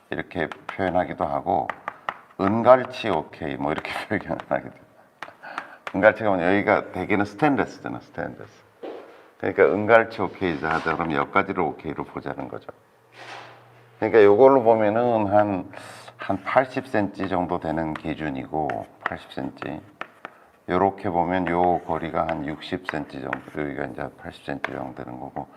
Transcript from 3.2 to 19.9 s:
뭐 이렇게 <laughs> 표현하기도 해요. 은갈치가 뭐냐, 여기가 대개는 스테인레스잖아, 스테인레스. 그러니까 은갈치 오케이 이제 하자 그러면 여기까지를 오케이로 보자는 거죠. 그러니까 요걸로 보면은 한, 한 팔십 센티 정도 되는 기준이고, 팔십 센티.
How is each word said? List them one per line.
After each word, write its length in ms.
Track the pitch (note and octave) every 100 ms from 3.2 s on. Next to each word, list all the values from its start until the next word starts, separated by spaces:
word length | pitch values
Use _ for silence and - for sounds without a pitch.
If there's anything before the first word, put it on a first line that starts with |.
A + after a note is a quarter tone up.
| D2 - D2+ B1+
뭐 160 | C#2+
이렇게 180 | D#2+ - -
<laughs> 80 | -
표현하기도 460 | G2+ - D#2+ -
해요. 180 | C#2 - - - _ - - - - - - - - -
은갈치가 360 | F#2 G#2 G2+ G#2+
뭐냐, 240 | F#2 E2+
여기가 380 | G2+ G#2+ F#2 -
대개는 340 | F#2 F2 G2+ G#2
스테인레스잖아, 720 | - D#3 B2+ E2+ - B1 A#1+
스테인레스. 640 | - - D2 B1 - - _ _ - - - - - -
그러니까 260 | G2+ G2
은갈치 580 | D#2+ F#2 G#2 A2+ A2+ -
오케이 320 | F#2 - F#2
이제 100 | D2
하자 300 | D#2+ D#2+ E2
그러면 220 | D2+ E2 C#2+
여기까지를 440 | C#2+ G2 F#2+ F2+
오케이로 440 | D#2 - D#2+ C#2+
보자는 440 | C2+ - D2 C2+ C2
거죠. 200 | - - - _ _ _ - - - - - - - - -
그러니까 240 | A2 A2
요걸로 400 | G2+ G#2 C3+ C#3
보면은 640 | A2+ A2+ G#2 A2+ A#2+ A2+ G2+
한, 440 | G#2 G#2 F#2 G2+ - - - - -
한 260 | - G2
팔십 420 | - C3 C3+ C3+ -
센티 420 | G#2+ G2 - F#2+
정도 300 | F#2 F2 F2
되는 340 | D#2+ D#2 D#2+
기준이고, 760 | D2+ D#2 C#2+ D2+ C2 B1+ D2+ D2 A#1 - -
팔십 280 | - E2 -
센티. 480 | - C2+ C2+ - - -